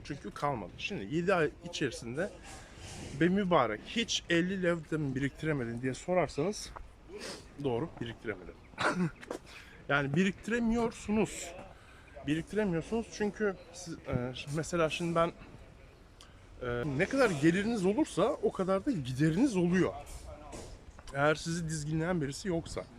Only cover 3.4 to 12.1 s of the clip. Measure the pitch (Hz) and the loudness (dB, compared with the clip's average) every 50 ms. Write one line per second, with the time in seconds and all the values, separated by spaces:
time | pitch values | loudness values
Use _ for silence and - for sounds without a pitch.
3.4 | 208 180 175 151 123 110 107 107 - - - 233 233 - - - - - 175 170 | 4 6 6 6 6 6 2 -2 -4 -4 -2 -2 0 0 0 -4 0 2 4 4
4.4 | 170 180 196 190 180 170 175 170 151 - 165 156 151 135 131 131 139 135 - - | 4 2 0 0 2 2 2 0 -2 -2 -2 0 0 0 0 0 0 -2 -2 -2
5.4 | - 156 151 139 120 117 117 120 127 131 127 - - - - 185 156 127 - - | -2 0 0 0 0 -2 -4 -2 -2 -4 -4 -4 -2 2 2 2 2 2 0 0
6.4 | 147 190 208 - - - - - - - - - - - 359 415 - - - - | 0 0 -2 -4 -8 -12 -12 -14 -14 -16 -18 -20 -18 -16 -14 -10 -10 -10 -10 -12
7.4 | - - - - 143 135 120 113 151 170 - - 123 117 113 - - 113 101 90 | -14 -16 -10 -4 -2 0 0 0 0 -2 -6 -8 -8 -8 -8 -8 -6 -6 -6 -6
8.4 | 90 82 - - - - - - - - - 180 180 151 - - - - - - | -8 -14 -16 -16 -18 -16 -8 -2 0 0 2 2 0 -2 -2 -6 -12 -10 -10 -10
9.4 | - - - - - - - - - - 143 147 143 139 139 165 190 302 - - | -10 -14 -18 -18 -18 -18 -20 -14 -4 0 2 2 2 2 2 4 2 2 2 -2
10.4 | - - 226 240 233 220 226 240 233 233 - - - - 208 220 196 - - - | -4 -4 -2 0 2 2 2 2 2 0 -2 -6 -4 0 2 2 2 0 0 -8
11.4 | - - - - - - - - - - - - - - | -10 -10 -12 -14 -14 -16 -18 -20 -20 -20 -20 -20 -20 -18